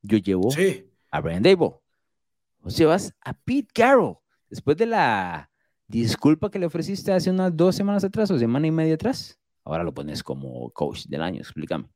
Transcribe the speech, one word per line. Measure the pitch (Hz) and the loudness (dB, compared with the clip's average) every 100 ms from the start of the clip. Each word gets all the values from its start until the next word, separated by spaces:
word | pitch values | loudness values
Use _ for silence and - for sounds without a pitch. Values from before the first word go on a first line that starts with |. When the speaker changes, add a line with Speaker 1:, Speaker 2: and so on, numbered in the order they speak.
Speaker 1:
Yo | 101 107 | 2 0
llevo | 98 95 101 | 2 0 0
Speaker 2:
Sí. | 143 190 - - _ _ | 2 0 -2 -12 _ _
Speaker 1:
a | 76 | -6
Brian | 78 85 | -4 2
Daboll. | 120 185 151 - _ _ _ _ _ _ _ _ | 4 4 2 -4 _ _ _ _ _ _ _ _
Vos | - 139 | -10 2
llevas | 156 175 190 _ | 4 4 -2 _
a | - | -14
Pete | - - 262 240 | -12 -4 -4 -4
Carroll. | - 240 269 156 82 _ _ _ | 2 6 6 4 -4 _ _ _
Después | - - 156 | -8 -2 0
de | 226 | 2
la | 220 143 104 90 80 - _ _ _ _ | 2 2 2 -2 -8 -14 _ _ _ _
disculpa | 113 117 - 143 156 208 | -4 -2 2 4 4 0
que | 202 | -4
le | 175 | -4
ofreciste | - - 196 165 | -4 -6 -6 0
hace | 185 180 | 0 2
unas | 185 185 160 | 0 -2 2
dos | 180 - | 2 2
semanas | 202 202 | 0 0
atrás | 190 214 208 | -2 -2 0
o | 170 | 2
semana | 117 123 160 | 2 2 0
y | |
media | 160 160 160 | 2 0 0
atrás, | 208 269 - _ _ _ | -2 -4 -8 _ _ _
ahora | - 80 | -8 -4
lo | 85 | -4
pones | 71 73 73 | -6 -10 -10
como | - 67 67 62 60 | -8 -10 -10 -12 -12
coach | - 73 - - | -6 -6 -6 -10
del | 71 | -6
año, | 82 82 | -6 -6
explícame. | - - 73 82 - | -12 -12 -8 -8 -8